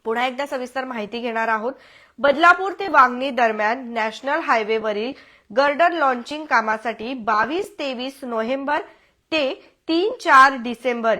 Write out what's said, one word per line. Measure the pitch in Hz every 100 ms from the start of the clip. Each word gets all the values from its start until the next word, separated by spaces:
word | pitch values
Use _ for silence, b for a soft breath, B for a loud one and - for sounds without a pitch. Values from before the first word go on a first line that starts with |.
पुन्हा | 220 226 262
एकदा | 247 285
सविस्तर | 269 247 262
माहिती | 254 240 208 240
घेणार | 233 226 226
आहोत. | 220 233 277 B B B -
बदलापूर | 269 277 339 349 381
ते | 359 392
वांगणी | 294 254 247 269
दरम्यान | 247 233 214 214 254 240
नॅशनल | 233 220 220 269 311
हायवेवरील | 285 240 214 220 220 208 240 277 B B B 214
गर्डर | 285 285 339
लॉन्चिंग | 339 269 240 233 294
कामासाठी | 302 240 214 214 240 214 220
बावीस | 269 214 214 220 339 415 -
तेवीस | 285 226 254 269
नोव्हेंबर | 254 226 226 269 277 302 415 B B B -
ते | 311 262 - B B -
तीन | 330 415 508
चार | 339 277 269 269
डिसेंबर | 233 233 262 240 226